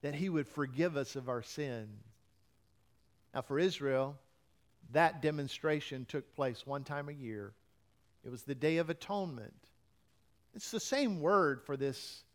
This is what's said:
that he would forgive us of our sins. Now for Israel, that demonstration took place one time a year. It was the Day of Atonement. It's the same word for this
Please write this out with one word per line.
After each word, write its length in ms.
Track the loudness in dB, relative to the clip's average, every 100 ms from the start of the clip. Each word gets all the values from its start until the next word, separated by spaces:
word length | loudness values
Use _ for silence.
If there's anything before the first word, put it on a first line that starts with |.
that 140 | -4 -2
he 140 | 0
would 180 | 0 0
forgive 480 | -2 -2 2 0 2
us 220 | -4 -4
of 100 | -2
our 140 | -4
sins. 480 | -4 -6 -4 -4 -8 -14 -18 -20 _ _ _ _ _ _ _ _ _ _ _
Now 80 | -6
for 180 | -2 2
Israel, 580 | 2 2 2 2 2 -4 _ _ _ _ _ _ 0
that 280 | 6 6 6
demonstration 840 | 0 2 -2 0 2 2 0 -8 -4
took 280 | -6 -6
place 320 | -2 0 0 -6
one 200 | -6 -4
time 240 | -6 -6
a 40 |
year. 400 | -8 -8 -8 -10 -14 _ _ _ _ _ _
It 60 | -12
was 140 | -12
the 120 | -8 0
Day 220 | 2 2
of 120 | 0
Atonement. 640 | -2 -4 -4 -4 -6 -12 -16 -20 _ _ _ _ _ _ _ _
It's 180 | -12 -6
the 80 | -4
same 400 | 0 2 2 4
word 420 | 6 6 6 2
for 140 | -4 -2
this 480 | -2 -2 -10 -14 -20